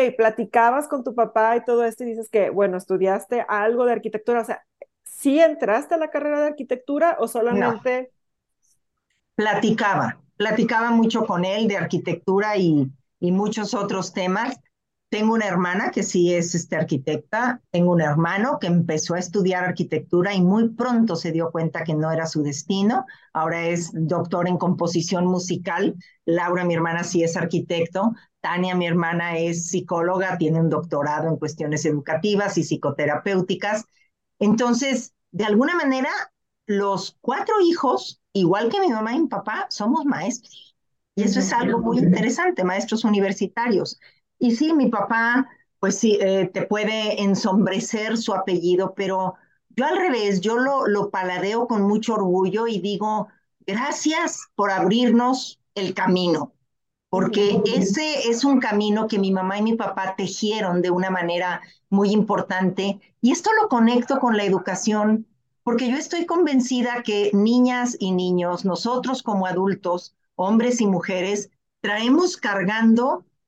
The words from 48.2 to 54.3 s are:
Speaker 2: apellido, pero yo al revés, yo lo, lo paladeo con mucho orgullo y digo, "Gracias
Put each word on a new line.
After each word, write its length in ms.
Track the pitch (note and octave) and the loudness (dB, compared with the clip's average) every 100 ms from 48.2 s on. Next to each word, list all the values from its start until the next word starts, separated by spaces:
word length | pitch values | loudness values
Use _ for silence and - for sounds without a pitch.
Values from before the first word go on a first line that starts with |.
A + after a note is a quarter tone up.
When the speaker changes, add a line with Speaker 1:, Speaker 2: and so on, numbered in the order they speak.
| A3+ | -2
Speaker 2:
apellido, 600 | F#3+ F#3+ F3 F3 F3+ F#3+ F#3+ | -2 0 0 4 2 2 -2
pero 380 | F#3+ F#3+ F#3 - _ _ _ | -2 0 -2 -6 _ _ _
yo 160 | - C#4+ | -2 0
al 100 | F#4+ | 2
revés, 440 | F#4 A#3+ G3+ F#3+ | 2 2 2 2
yo 160 | G#3 A#3 | 2 2
lo, 300 | C4 C4+ A3+ | 2 2 2
lo 240 | G3+ G3+ | 0 0
paladeo 560 | G3 F#3 F3+ F#3+ A3+ B3 | -2 -2 -2 -2 -2 0
con 140 | G#3+ | 2
mucho 320 | G3 G#3+ A3+ | 2 2 0
orgullo 520 | G#3+ F#3 F3+ F#3 G#3 A#3 | 0 2 2 2 0 -2
y 140 | G3+ | -2
digo, 480 | G3 G3 G#3+ G#3+ G#3 _ _ _ | -4 -4 -2 -4 -6 _ _ _
"Gracias 800 | - G#3 C#4+ D#4 D#4 D#4 E4 | -6 -4 -4 -2 -2 0 -2